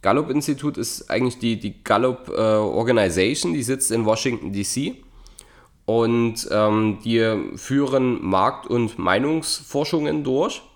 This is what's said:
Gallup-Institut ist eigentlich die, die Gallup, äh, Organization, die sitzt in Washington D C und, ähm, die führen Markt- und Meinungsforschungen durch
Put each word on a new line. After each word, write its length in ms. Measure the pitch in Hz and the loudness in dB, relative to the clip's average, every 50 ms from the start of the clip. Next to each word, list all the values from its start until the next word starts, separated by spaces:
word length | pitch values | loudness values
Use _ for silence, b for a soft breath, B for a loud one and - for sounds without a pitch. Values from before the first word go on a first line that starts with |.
Gallup-Institut 760 | - 95 104 135 151 135 131 147 147 147 147 135 - - 90 - | 2 2 2 2 2 0 -2 -2 0 -2 -4 -2 -2 -6 -4 -4
ist 340 | 110 - - - - - | -6 -6 -6 -10 -8 -4
eigentlich 260 | - 107 127 123 120 - | -2 0 0 0 -2 -2
die, 220 | - 117 113 104 | -2 -2 -2 -2
die 240 | - 110 92 - - | -4 -8 -10 -10 -2
Gallup, 440 | - 110 104 120 131 127 120 - - | 0 2 2 4 2 0 -2 -8 -8
äh, 120 | - - | -4 0
Organization, 1120 | 110 110 110 107 107 101 64 78 - 113 123 113 104 92 80 90 92 107 - - - 175 170 | 2 2 4 2 2 2 0 0 2 2 4 4 4 4 4 2 2 2 2 0 -2 -2 -2
die 80 | 151 | -2
sitzt 300 | 120 113 135 131 - - | -2 -2 -2 -2 -2 -2
in 140 | 110 113 113 | 0 0 2
Washington 460 | 107 110 110 - - 117 107 - - | 2 2 2 2 -2 -2 -4 -6 -6
D 120 | 98 98 101 | -4 -4 -4
C 400 | - - 127 139 180 254 - B B B B B B B B B B B B B B B _ _ | -4 -4 -4 -4 -4 -6 -10 B B B B B B B B B B B B B B B _ _
und, 640 | - 110 117 117 113 117 117 117 117 113 - - - | 0 0 2 2 2 2 2 2 0 -2 -4 -6 -2
ähm, 460 | - 107 107 107 107 110 110 110 104 92 - | 0 2 2 4 4 2 2 2 -2 -2 -4
die 500 | 110 113 113 113 110 110 104 76 - - - | 0 2 2 2 2 2 0 -4 -6 -8 -12
führen 680 | - - 135 139 143 131 131 135 131 127 123 - - | -6 -2 0 0 0 2 2 2 2 2 0 -2 -2
Markt- 400 | 92 95 92 95 117 - - - | 0 2 4 2 2 0 -2 -6
und 320 | - - 120 117 110 - - | -2 0 0 0 0 -2 -2
Meinungsforschungen 1300 | 87 87 92 101 127 143 156 160 151 - - - 143 - - 147 160 156 - 165 151 151 156 151 147 | 0 2 2 2 2 0 -2 -2 -2 -4 -6 -6 -8 -6 -4 -4 -2 0 -2 -2 0 0 -2 -2 -2
durch 400 | 131 131 135 165 247 285 - - - _ | 0 0 0 0 0 -2 -8 -14 -20 _